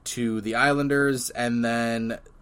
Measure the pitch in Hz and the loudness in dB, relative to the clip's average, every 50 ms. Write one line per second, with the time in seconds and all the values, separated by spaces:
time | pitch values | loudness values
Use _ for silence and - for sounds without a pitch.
0 | - - - 123 120 113 110 110 104 110 113 120 135 143 143 143 143 139 143 143 | -12 -8 -4 -2 -2 0 0 -2 -2 -2 0 2 4 4 4 2 2 2 2 2
1 | 143 139 135 123 - - - 120 120 120 120 117 117 117 117 117 117 117 117 113 | 2 2 0 0 -4 -6 -4 -4 -2 0 0 0 0 0 0 0 0 -2 -2 -2
2 | 113 113 113 - - - - - | -2 -4 -6 -8 -10 -18 -20 -18